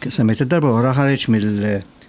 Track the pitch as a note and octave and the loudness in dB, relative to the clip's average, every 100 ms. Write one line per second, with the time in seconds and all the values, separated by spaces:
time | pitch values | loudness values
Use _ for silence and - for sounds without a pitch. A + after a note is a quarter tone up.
0 | - - A2+ A2 B2+ E3+ D3 A#2 B2+ C3 | -6 0 0 0 0 0 2 2 2 2
1 | C#3 C3+ - A2 G#2 G#2 G#2 G2+ - - | 0 0 0 0 0 -2 -2 -4 -8 -20